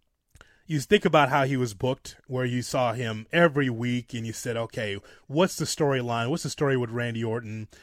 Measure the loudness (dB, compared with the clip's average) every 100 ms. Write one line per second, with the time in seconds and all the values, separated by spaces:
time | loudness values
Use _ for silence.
0 | _ _ _ -20 -20 _ -4 -4 4 4
1 | 6 6 6 4 2 2 -2 -2 -2 -4
2 | -8 -20 -6 -2 -2 -2 -2 0 0 0
3 | -4 -6 -2 4 4 4 0 0 -2 -2
4 | -4 -8 -8 -6 -6 -4 -6 -6 -6 -6
5 | -10 -20 -4 0 0 0 -4 0 0 0
6 | 0 -2 -2 -2 -6 -2 0 0 -2 -4
7 | -4 -2 -2 -4 -6 -10 -12 -16